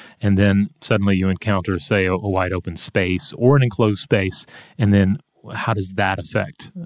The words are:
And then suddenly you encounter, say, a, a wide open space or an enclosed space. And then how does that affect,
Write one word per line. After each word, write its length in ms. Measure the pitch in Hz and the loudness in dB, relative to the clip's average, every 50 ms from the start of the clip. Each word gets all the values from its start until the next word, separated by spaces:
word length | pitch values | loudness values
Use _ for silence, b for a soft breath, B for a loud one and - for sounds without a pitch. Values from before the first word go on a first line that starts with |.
| B B B B | B B B B
And 180 | - 101 98 95 | 0 2 4 4
then 320 | 104 101 98 101 101 - _ _ | 4 4 4 4 2 0 _ _
suddenly 340 | - - 117 104 101 101 98 | -4 -2 0 0 2 2 2
you 140 | 92 92 95 | 2 2 0
encounter, 480 | 92 - - 110 101 95 87 - 95 85 | -2 -2 -2 -2 -2 -2 0 -2 -4 -4
say, 280 | - - 110 98 95 | -2 -2 0 0 2
a, 80 | 92 92 | 0 0
a 160 | 90 92 101 | -2 -2 -2
wide 240 | 92 92 92 90 92 | -2 -2 -2 -2 -4
open 220 | 90 - 90 82 | -6 -6 -8 -10
space 580 | 78 - - - 104 92 92 92 87 - - - - | -8 -10 -4 -2 -2 0 0 -2 -4 -4 -8 -8 0
or 180 | 120 127 143 | 4 4 6
an 80 | 143 131 | 6 4
enclosed 380 | 120 - - 117 107 104 - | 2 0 0 0 0 0 -2
space. 440 | - - 120 101 95 95 - - - B B B B B B B | -2 -2 0 0 0 -2 -4 -8 -12 B B B B B B B
And 160 | 117 101 101 | 2 4 4
then 260 | 101 98 92 101 - - _ _ _ _ - - | 4 4 4 2 -2 -4 _ _ _ _ -14 -10
how 200 | - - - 113 | -8 -4 -4 -4
does 200 | 104 95 90 95 | -4 -4 -8 -4
that 220 | 98 101 95 98 92 | -2 -2 -2 -2 -4
affect, 540 | 80 - - 107 98 - - _ - - _ 180 170 | -6 -6 -4 -4 -4 -4 -10 _ -20 -18 _ -16 -16